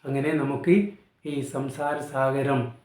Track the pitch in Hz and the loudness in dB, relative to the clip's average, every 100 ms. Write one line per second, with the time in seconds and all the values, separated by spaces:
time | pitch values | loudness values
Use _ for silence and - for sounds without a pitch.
0 | 135 139 147 156 135 139 170 202 202 - | -2 0 0 0 0 0 4 4 4 -6
1 | _ _ 151 143 127 139 135 131 147 147 | _ _ -8 -6 -4 -6 -6 -4 -4 -4
2 | - 135 135 139 135 131 117 - | -4 0 2 2 2 2 0 -8